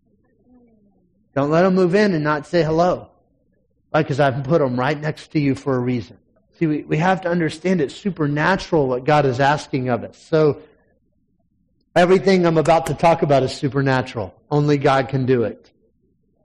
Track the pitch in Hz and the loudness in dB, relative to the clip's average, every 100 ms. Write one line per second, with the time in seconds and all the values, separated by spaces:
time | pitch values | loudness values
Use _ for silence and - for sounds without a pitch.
0 | _ _ _ _ 247 247 233 _ _ _ | _ _ _ _ _ _ _ _ _ _
1 | _ _ _ 135 143 165 190 185 180 202 | _ _ _ -4 0 2 2 2 2 2
2 | 214 160 151 151 - 170 156 160 180 127 | 2 0 -2 -4 -2 -2 0 2 0 0
3 | - _ _ _ _ _ _ _ _ 151 | -8 _ _ _ _ _ _ _ _ -2
4 | 156 135 143 127 131 165 131 123 131 151 | 0 0 0 0 0 0 0 -2 -2 -4
5 | 151 - - 156 139 131 143 127 123 123 | -6 -10 -6 -2 0 -2 -2 -2 -2 -4
6 | - - _ _ _ - 160 147 - 151 | -6 -20 _ _ _ -4 -2 -2 -2 0
7 | 180 185 170 175 156 - 185 185 127 - | 0 0 -2 -2 -4 -4 -2 -2 -2 -4
8 | 208 165 143 147 165 190 - 165 131 123 | -8 -4 -4 0 0 -2 0 0 0 -2
9 | 131 151 139 120 139 147 - 139 127 117 | 0 2 2 2 0 0 -4 -4 -2 -4
10 | 98 - - 160 151 - - _ _ _ | -6 -16 -2 2 2 0 -12 _ _ _
11 | _ _ _ _ _ _ _ _ _ 170 | _ _ _ _ _ _ _ _ _ 0
12 | 175 185 196 190 170 160 156 165 160 143 | 4 2 2 2 2 2 2 2 0 0
13 | 170 165 156 139 131 - 143 139 135 131 | 2 2 2 2 0 -4 -4 -2 0 0
14 | 123 117 95 _ - 147 147 143 139 135 | -2 -8 -10 _ -4 -2 0 2 2 0
15 | 123 135 127 123 104 - _ _ _ _ | 0 -2 0 0 0 -6 _ _ _ _
16 | _ _ _ _ | _ _ _ _